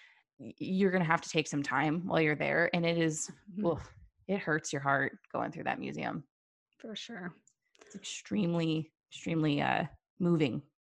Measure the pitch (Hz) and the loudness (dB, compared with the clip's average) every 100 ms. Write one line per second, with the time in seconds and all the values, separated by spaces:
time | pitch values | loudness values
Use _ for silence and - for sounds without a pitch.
0 | - _ _ _ 113 - - 185 196 185 | -20 _ _ _ -16 -10 -2 4 4 4
1 | 160 165 - 165 147 143 143 131 151 160 | 4 2 2 0 0 -2 0 2 2 0
2 | 180 165 156 147 143 156 170 175 165 170 | 0 2 2 2 2 2 2 2 0 2
3 | 165 156 - - - 180 180 151 - - | 2 0 -8 -12 -12 -2 -2 -2 -6 -18
4 | - _ - 196 - 156 - 139 139 139 | -20 _ -6 -4 0 -2 -2 -2 0 2
5 | 135 - _ - - 165 - - - 147 | 0 -4 _ -4 -4 -4 -4 -4 -4 -6
6 | 139 - - _ _ _ _ _ 233 202 | -6 -6 -10 _ _ _ _ _ -12 -12
7 | - 202 180 - _ _ _ _ - 196 | -12 -12 -12 -14 _ _ _ _ -20 -16
8 | - - - 208 170 170 165 160 156 _ | -12 -14 -4 0 2 2 2 0 -4 _
9 | _ - - 165 156 143 135 - 147 - | _ -10 -2 2 2 2 2 0 -2 -8
10 | _ _ 175 170 147 131 - _ | _ _ 2 4 4 0 -8 _